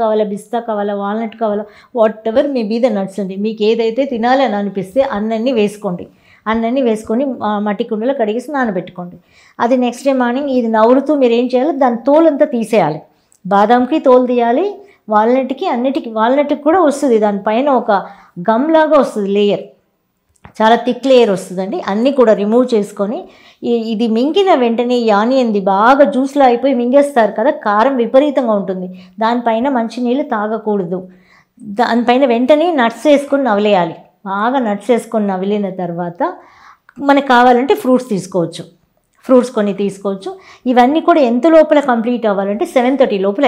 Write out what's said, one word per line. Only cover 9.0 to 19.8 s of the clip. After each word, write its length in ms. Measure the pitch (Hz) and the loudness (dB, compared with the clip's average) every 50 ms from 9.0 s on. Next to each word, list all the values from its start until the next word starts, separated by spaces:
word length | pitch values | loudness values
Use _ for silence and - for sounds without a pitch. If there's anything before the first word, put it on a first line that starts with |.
| 175 175 - - _ _ _ _ _ _ _ - | -16 -16 -16 -20 _ _ _ _ _ _ _ -4
అది 160 | 233 226 262 254 247 | -2 0 0 0 0
నెక్స్ట్ 220 | 240 240 - - | -2 -4 -4 -2
డే 60 | 277 262 254 | -2 0 0
మార్నింగ్ 280 | 247 233 240 269 294 277 254 254 | 0 -2 -2 -4 -4 -2 -2 -2
ఇది 100 | 226 226 220 | 0 0 2
నవ్వులుతూ 400 | 214 220 233 254 277 277 302 302 277 | 2 4 4 4 4 2 0 0 2
మీరు 120 | 254 233 233 240 | 2 2 2 0
ఏం 60 | 254 240 254 | 0 0 0
చేయాలి, 200 | 247 262 320 285 262 | 0 0 0 0 0
దాని 160 | 277 240 233 233 - | 0 0 0 0 0
తోలంతా 380 | 277 285 320 330 320 285 254 294 - 247 | 2 4 4 4 4 4 2 0 0 -2
తీసేయాలి. 460 | 233 214 - 226 208 165 147 151 151 - _ _ _ _ _ _ _ - 180 202 | -4 -2 0 0 2 2 0 -2 -6 -12 _ _ _ _ _ _ _ -4 0 2
బాదంకి 460 | 196 214 214 247 247 254 247 320 311 302 | 2 4 4 4 2 2 0 0 0 4
తోలు 180 | 269 247 254 254 240 | 4 4 4 4 2
తీయాలి, 340 | 247 240 233 233 240 294 392 415 403 - - - _ _ _ 208 | 0 0 0 0 0 0 0 -2 -4 -10 -16 -20 _ _ _ -2
వాల్నట్కి, 560 | 214 208 220 233 254 269 254 262 262 - 392 349 269 | 0 2 2 2 2 0 0 -2 -4 -6 -4 -4 -2
అన్నిటికీ, 340 | 233 247 269 262 311 233 233 220 220 | -2 -2 -2 -2 -4 -6 -6 -4 -2
వాల్నట్కి 420 | 220 240 269 294 277 254 285 - - | 0 2 2 0 0 0 -2 -2 0
కూడా 120 | 302 339 381 330 | 2 2 4 2
వస్తుంది, 300 | 277 - - 294 262 226 208 214 | 2 0 0 0 2 2 2 2
దానిపైన 440 | 208 202 196 202 220 214 240 285 294 262 233 | 0 -2 -2 -2 -2 -2 0 0 0 0 0
ఒక 100 | - 220 202 185 185 - - - - _ - 175 175 220 | 0 0 -2 -2 -2 -6 -16 -20 -20 _ -16 -6 -2 -2
గమ్ 180 | 220 233 285 320 320 | 0 0 2 2 2
లాగా 220 | 311 311 302 311 277 240 | 2 4 4 4 2 2
వస్తుంది 260 | - - 214 196 196 196 | 0 -2 -4 -4 -2 0
లేయర్, 260 | 208 202 202 180 - - - _ _ | 0 2 0 0 -2 -4 -10 _ _